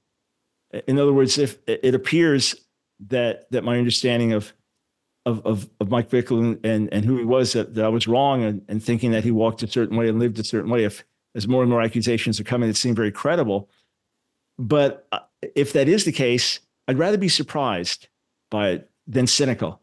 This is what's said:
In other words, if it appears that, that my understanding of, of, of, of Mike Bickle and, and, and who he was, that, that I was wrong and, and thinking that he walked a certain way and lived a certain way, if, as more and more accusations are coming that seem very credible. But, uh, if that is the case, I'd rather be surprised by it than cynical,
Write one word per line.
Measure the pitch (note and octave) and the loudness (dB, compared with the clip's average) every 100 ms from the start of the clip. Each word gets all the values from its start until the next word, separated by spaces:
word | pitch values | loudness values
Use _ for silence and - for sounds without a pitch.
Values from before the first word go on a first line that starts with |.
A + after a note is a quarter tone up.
| _ _ _ _ _ _ _ - - | _ _ _ _ _ _ _ -10 -2
In | C#3 | 2
other | C#3+ | 4
words, | C#3 C3 C#3+ | 4 4 2
if | C#3 - - | -2 -2 -4
it | A2+ B2+ | 0 2
appears | B2+ B2+ D#3+ E3 C#3 A#2 - _ _ _ - G#2 | 2 2 2 4 4 0 -4 _ _ _ -20 -6
that, | B2+ A#2+ - - | -2 -2 -4 -4
that | B2 A2 | -4 0
my | A#2+ | 0
understanding | A#2+ - B2+ A#2+ A#2 | 0 0 0 2 2
of, | G#2+ - - _ _ _ _ _ _ A#2+ | 0 -4 -14 _ _ _ _ _ _ -4
of, | A2 - | -4 -2
of, | G#2+ - - | -4 -6 -8
of | G2+ | -2
Mike | A#2+ A2+ | -2 0
Bickle | B2 A#2+ A#2 | 0 0 0
and, | A#2 A2 A2 | 0 -2 -2
and, | G#2+ G#2 | -2 -2
and | G#2 | 0
who | G#2+ C3 | 0 0
he | A#2 | 2
was, | C3 B2 | 2 2
that, | A#2+ - A2 | 0 -4 -2
that | |
I | A2 | 0
was | A2+ A2+ | 0 0
wrong | A#2+ C#3 C3 | 2 2 2
and, | G#2+ G2+ - | 0 -4 -6
and | G#2+ | -6
thinking | A2 A#2 B2 | -2 -2 0
that | A2 A#2 | 0 0
he | |
walked | A2+ A2+ G#2+ | 2 0 -2
a | A2 | -4
certain | B2 A2 A2+ | -2 -2 0
way | A2+ | 0
and | A2 | 0
lived | A#2+ A2 | 0 -2
a | |
certain | G#2+ A2 F#2 | -4 -4 -2
way, | A#2+ G#2+ | 0 0
if, | - - _ _ | -4 -20 _ _
as | A#2+ A2 | -8 -2
more | B2+ | 2
and | B2 | 2
more | A#2+ | 2
accusations | A2+ A#2+ A2+ A2+ A#2 G#2+ | 0 0 0 0 -2 -4
are | G#2 | -2
coming | B2 A2+ | -2 0
that | G#2 | 0
seem | B2 A2+ | 0 0
very | G#2+ | -2
credible. | - C#3+ F3 A#2 G2+ G2+ _ _ _ _ _ _ _ _ - | -2 -2 0 0 -2 -6 _ _ _ _ _ _ _ _ -10
But, | A#2 D3+ C#3 - - | 0 2 2 0 -8
uh, | - - - - - | -10 -10 -16 -6 -2
if | C#3 | 0
that | D3+ C#3 | 2 4
is | G#3 F#3 | 2 0
the | |
case, | - B2+ B2 - - _ _ - | 0 2 2 0 -4 _ _ -4
I'd | C3 | 0
rather | F3 G#3 | 2 2
be | F#3 | 0
surprised | - D3+ D3+ C3 F#2 F2+ - - _ _ _ - | 0 -2 -2 -2 -2 -4 -8 -12 _ _ _ -8
by | G#2+ G2+ | -2 0
it | F2 - _ - | -2 -6 _ -4
than | B2+ B2+ | 0 2
cynical, | - C3+ G#2+ - - | 2 0 -2 -6 -8